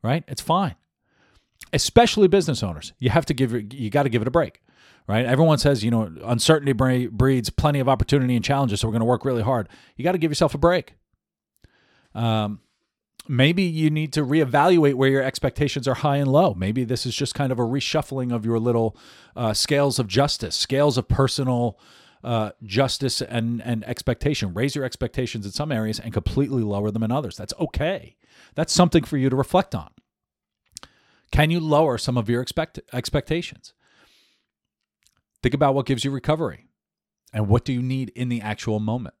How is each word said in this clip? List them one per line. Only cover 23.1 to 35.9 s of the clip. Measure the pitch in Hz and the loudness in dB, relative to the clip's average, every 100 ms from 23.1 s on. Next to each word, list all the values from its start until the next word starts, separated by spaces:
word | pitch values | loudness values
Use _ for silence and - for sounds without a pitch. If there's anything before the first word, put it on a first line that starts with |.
| - | -4
and, | - 117 117 117 | -4 -2 -2 -4
and | - 113 104 | -4 -6 -4
expectation. | 123 - 117 147 147 101 | -6 -4 -2 -2 -2 -4
Raise | 87 139 143 | -2 -2 -2
your | 131 | -6
expectations | - 120 - 123 117 101 | -6 -6 -4 -6 -6 -8
in | |
some | - 156 | -6 -4
areas | 120 110 107 | -2 -2 -6
and | 117 | -4
completely | 107 - 135 139 131 | -4 -2 0 0 0
lower | 107 101 104 | -2 -2 -2
them | 107 | -2
in | 113 | -2
others. | 135 135 - | -2 -4 -12
That's | 101 - | -14 -6
okay. | 160 - 156 190 - _ _ _ - | -6 -2 -4 -4 -10 _ _ _ -12
That's | - 160 | -6 0
something | - 180 165 | 4 6 4
for | 135 143 | 2 0
you | 131 | 2
to | 131 | 0
reflect | 135 185 202 - | 2 0 0 -8
on. | - _ _ _ _ _ _ _ _ - - _ _ _ _ | -10 _ _ _ _ _ _ _ _ -20 -20 _ _ _ _
Can | 131 156 | 0 2
you | 170 | 0
lower | 156 147 160 120 | 2 2 2 0
some | - 123 | -2 -2
of | 107 | 0
your | 120 | -2
expect-, | 127 - 156 - _ | -2 -4 -6 -10 _
expectations? | 123 - 147 - 165 170 - - _ _ _ _ _ _ _ _ _ _ _ _ _ _ _ _ _ | -8 -4 -4 -2 -6 -6 -16 -20 _ _ _ _ _ _ _ _ _ _ _ _ _ _ _ _ _
Think | 123 | -2
about | 139 143 139 | 2 2 2
what | |
gives | 127 | 0